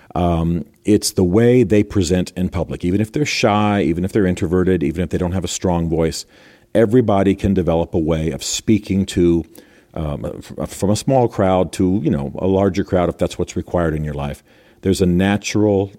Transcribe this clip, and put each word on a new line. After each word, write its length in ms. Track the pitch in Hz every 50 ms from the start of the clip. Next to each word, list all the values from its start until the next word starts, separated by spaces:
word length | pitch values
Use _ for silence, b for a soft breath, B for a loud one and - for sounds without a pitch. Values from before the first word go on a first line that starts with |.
| b b -
Um, 520 | 76 90 85 85 82 82 85 87 82 - - _ _ _
it's 280 | 101 107 101 - -
the 120 | - - 95
way 400 | 90 87 110 117 120 123 127 120
they 200 | 90 107 104 104
present 480 | - - 104 90 78 90 90 87 -
in 180 | - 90 92 90
public. 340 | - 90 78 76 65 - -
Even 160 | 87 92 101
if 120 | 110 107
they're 140 | - 147 147
shy, 560 | - - - - 113 104 104 104 104 104 101
even 220 | 82 76 82 85 90
if 80 | 92
they're 140 | - 117 98
introverted, 580 | 92 90 - 101 82 87 92 90 90 92 87 73
even 200 | 73 76 85 90
if 60 | 80
they 80 | -
don't 140 | 85 90 87
have 140 | 90 95 82
a 40 | 85
strong 400 | - - - 95 87 85 82 82
voice, 360 | 82 80 82 80 76 - - b b b b b b b b b -
everybody 640 | 107 117 104 110 131 120 104 104 98 98 98 95
can 180 | 98 - 101 98
develop 400 | 92 85 80 82 82 85 - -
a 60 | 90
way 320 | 78 80 82 80 78 80
of 120 | 69 64 -
speaking 640 | - - - - - 113 104 - - 95 98 95
to, 380 | - - 98 87 87 85 85 80 - B B B B B B B B _
um, 480 | - 80 76 71 58 - - - - - - -
f-, 120 | - - -
from 200 | - - - 95
a 60 | 107
small 320 | 107 - - 135 131 123
crowd 440 | 113 - - 101 92 92 92 92 80 -
to, 280 | - 95 92 92 110 147
you 60 | 156
know, 220 | 101 71 71 67 - -
a 80 | -
larger 360 | 95 95 95 101 98 85 98 92
crowd 260 | - - 90 87 85
if 80 | 85
that's 200 | - 90 85 -
what's 180 | - 87 - -
required 380 | 90 85 - - 87 85 80 78
in 100 | 78 76
your 100 | 76 71
life. 300 | 71 69 71 69 - b b b b b b b b
There's 200 | - 95 95 92
a 40 | 95
natural, 840 | 90 87 87 95 101 101 101 - - - 107 104 107 101 95 101 101 -